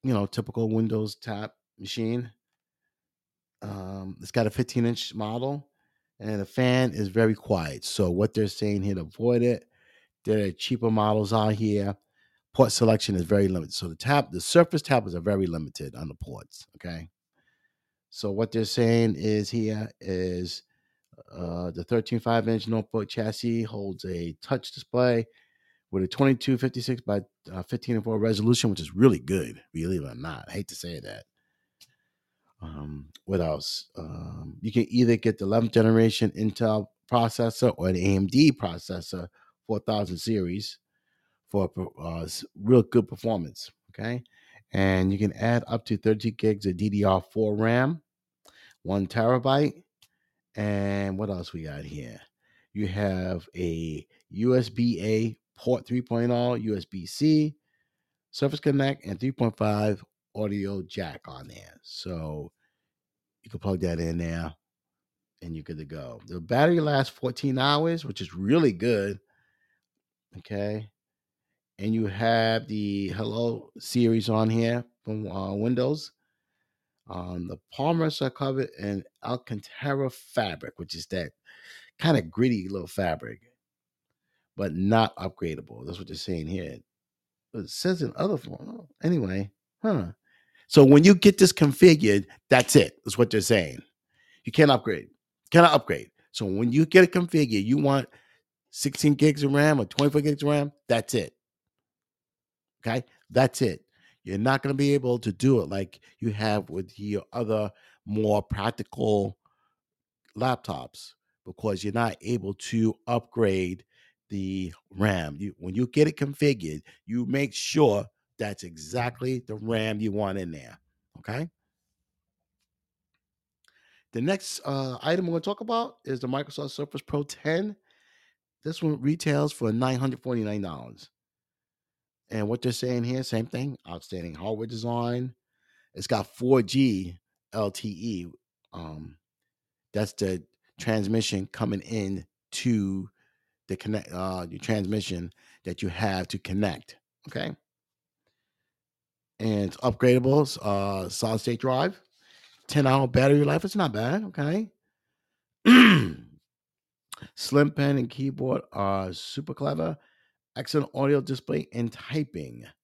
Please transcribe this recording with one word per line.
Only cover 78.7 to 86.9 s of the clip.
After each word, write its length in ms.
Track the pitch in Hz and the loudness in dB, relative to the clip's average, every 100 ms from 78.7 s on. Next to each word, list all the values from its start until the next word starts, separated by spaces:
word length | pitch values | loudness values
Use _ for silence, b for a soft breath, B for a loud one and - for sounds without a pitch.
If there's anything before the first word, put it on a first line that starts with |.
| - | -6
in 240 | 104 101 - _ | -6 -6 -8 _
Alcantara 840 | - 123 - 110 - - 143 139 135 | -8 -8 -8 -12 -12 -10 -6 -4 -4
fabric, 680 | - - - 107 78 69 - | -6 -6 -4 -4 -6 -12 -14
which 180 | 85 82 | -14 -12
is 120 | - | -8
that 240 | 95 82 _ B B B B B _ | -6 -6 _ B B B B B _
kinda 220 | 160 143 | 2 2
gritty 480 | 82 90 127 113 92 | 2 0 2 2 -4
little 180 | 98 85 | -8 -8
fabric, 540 | - 92 76 58 55 _ _ _ _ _ _ _ _ _ _ _ - | -4 -2 -2 -8 -16 _ _ _ _ _ _ _ _ _ _ _ -6
but 180 | 101 | -6
not 420 | 80 98 113 110 - | 0 4 4 2 -2
upgradable. 680 | 92 - 85 78 - 57 67 | -10 -6 -8 -8 -12 -16 -14
That's 120 | 90 | -14
what 100 | - | -12
they're 80 | 78 | -12
saying 320 | - 87 78 | -6 -6 -4
here. 300 | 92 78 64 _ | -6 -8 -14 _